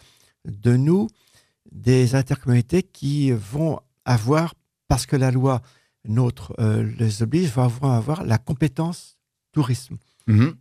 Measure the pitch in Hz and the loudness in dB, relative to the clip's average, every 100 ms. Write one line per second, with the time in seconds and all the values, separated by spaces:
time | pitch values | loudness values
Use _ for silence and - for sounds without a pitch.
0 | _ _ _ _ - 101 113 123 139 185 | _ _ _ _ -16 -4 2 2 4 2
1 | 220 _ _ _ _ _ _ - 107 127 | 0 _ _ _ _ _ _ -6 2 4
2 | 123 135 135 143 131 123 117 175 185 - | 4 2 0 -4 0 0 2 -2 -2 -6
3 | 139 147 139 117 98 143 160 135 - _ | -4 0 0 0 -4 -4 -4 -4 -10 _
4 | - 120 110 156 165 - _ _ - 127 | -2 0 2 0 0 -6 _ _ -2 -2
5 | - 143 131 127 135 123 - _ _ _ | 0 0 0 2 0 0 -6 _ _ _
6 | - 113 123 - - - 110 110 110 117 | -4 0 0 -2 -10 -2 0 0 -2 -2
7 | 113 104 113 156 175 113 123 117 139 120 | -2 -2 -2 0 0 0 0 0 0 0
8 | 110 156 - 110 - 151 147 131 165 175 | -2 -4 -2 -2 -2 -2 -2 -2 -6 -6
9 | - _ _ _ _ - 127 123 - 110 | -14 _ _ _ _ -4 -2 -2 -6 -18
10 | _ _ - 107 131 - | _ _ 2 4 4 2